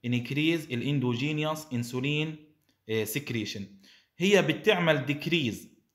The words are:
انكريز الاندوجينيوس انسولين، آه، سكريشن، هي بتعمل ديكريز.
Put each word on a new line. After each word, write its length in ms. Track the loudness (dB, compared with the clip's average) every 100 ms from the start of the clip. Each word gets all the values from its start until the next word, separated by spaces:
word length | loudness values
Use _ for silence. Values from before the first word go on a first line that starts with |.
انكريز 600 | 0 -2 0 0 2 0
الاندوجينيوس 1000 | -2 -4 0 0 0 0 -2 -2 -2 -4 -4
انسولين، 640 | -6 -4 -4 -2 -2 -2 -6 -18 _ _ _ -4
آه، 160 | -2
سكريشن، 640 | -2 -4 -4 -4 -4 -8 -12 -14 -20 -20 _ _
هي 240 | 4 6
بتعمل 640 | 4 2 4 4 4 2 0
ديكريز. 640 | -4 0 0 0 -4 -12 _ _